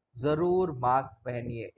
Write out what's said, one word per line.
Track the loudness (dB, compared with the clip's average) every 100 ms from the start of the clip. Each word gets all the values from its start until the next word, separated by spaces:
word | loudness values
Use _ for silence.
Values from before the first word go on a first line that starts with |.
| _ -6
जरूर | -2 2 2 2 2
mask | 0 2 2 2 -8
पहनिए। | -8 -6 -6 -8 -4